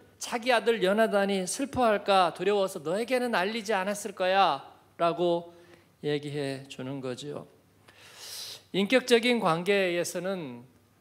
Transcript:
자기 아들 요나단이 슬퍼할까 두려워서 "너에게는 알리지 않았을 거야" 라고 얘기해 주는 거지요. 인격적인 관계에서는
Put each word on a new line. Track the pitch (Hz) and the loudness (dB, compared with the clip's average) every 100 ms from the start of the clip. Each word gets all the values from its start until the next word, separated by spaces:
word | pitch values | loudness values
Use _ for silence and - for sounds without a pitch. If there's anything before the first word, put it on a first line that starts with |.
| - _ | -20 _
자기 | - 240 233 | -8 -6 2
아들 | 233 214 226 | 2 2 2
요나단이 | 180 208 220 196 196 196 180 | 2 4 4 4 2 0 -2
슬퍼할까 | - 269 254 240 202 202 190 175 | -4 -4 0 2 2 4 4 4
두려워서 | - 185 208 190 190 | 2 0 2 0 -4
"너에게는 | 147 190 233 254 247 | -4 -4 -2 -2 0
알리지 | 214 190 226 202 | 0 0 -4 -2
않았을 | 208 185 202 - | -2 -2 -4 -8
거야" | 180 185 190 185 139 - - _ - | -4 2 4 4 2 -6 -20 _ -2
라고 | 170 165 175 170 170 - - - _ _ | 0 2 2 0 -2 -16 -20 -20 _ _
얘기해 | 151 147 143 143 139 135 135 | -4 -4 -4 -6 -6 -6 -10
주는 | - 131 139 | -12 -10 -8
거지요. | 131 123 147 143 - _ _ _ - - - - - - - - - | -8 -8 -10 -12 -14 _ _ _ -20 -20 -20 -20 -16 -14 -14 -16 -8
인격적인 | 175 196 254 254 233 240 240 | -2 2 2 4 4 4 2
관계에서는 | 196 165 175 202 190 175 170 185 175 196 147 120 127 _ _ _ | 2 0 2 2 2 0 -4 -4 -6 -6 -8 -12 -16 _ _ _